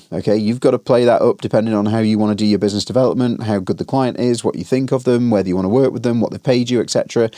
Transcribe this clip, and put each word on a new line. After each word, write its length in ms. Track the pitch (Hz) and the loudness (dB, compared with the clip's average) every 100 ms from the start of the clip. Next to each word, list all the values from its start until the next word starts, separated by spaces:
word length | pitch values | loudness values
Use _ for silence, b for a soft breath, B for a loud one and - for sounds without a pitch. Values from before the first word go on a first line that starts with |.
| - | -8
okay? 280 | 85 - 107 | -6 0 0
You've 240 | 107 123 | 0 0
gotta 180 | 139 127 | 0 0
play 240 | - 123 | 2 2
that 180 | 120 110 | 4 4
up 200 | 120 - | 2 0
depending 320 | - 120 113 | -2 0 0
on 140 | 107 104 | 0 0
how 120 | 113 | 0
you 180 | 110 107 | 2 2
wanna 160 | 107 | 0
do 120 | 104 107 | 0 0
your 140 | 101 | 2
business 260 | 104 101 - | 0 -2 -2
development, 580 | 117 127 87 123 - | 0 2 2 -2 -2
how 160 | 110 101 | -2 -4
good 180 | 95 98 | -4 -6
the 60 | |
client 380 | - 135 131 - | -4 -2 -2 -2
is, 200 | 123 120 | -2 0
what 140 | 113 - | -2 -4
you 80 | |
think 300 | - 127 135 | -2 -2 0
of 100 | 131 | -2
them, 260 | 127 120 120 | 0 0 2
whether 200 | 107 92 | 0 0
you 60 | 92 | -2
wanna 100 | 92 | 0
work 240 | 120 131 | 2 2
with 120 | - | 0
them, 180 | 120 117 | -2 0
what 100 | 107 | -2
they've 100 | 104 | -4
paid 280 | - 123 120 | 0 0 2
you, 100 | 120 | 0
et 100 | 90 | 0
cetera, 400 | 120 - 120 113 | -2 -2 0 -2